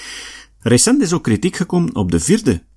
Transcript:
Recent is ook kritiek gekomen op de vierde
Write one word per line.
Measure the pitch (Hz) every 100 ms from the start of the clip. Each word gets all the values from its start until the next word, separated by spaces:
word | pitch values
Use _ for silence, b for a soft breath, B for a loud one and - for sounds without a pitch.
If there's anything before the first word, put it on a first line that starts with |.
| B B B B B _
Recent | - 123 - 277
is | 196
ook | 170
kritiek | - 110 180 -
gekomen | 180 180 170 -
op | 92
de | -
vierde | - 214 - 82 -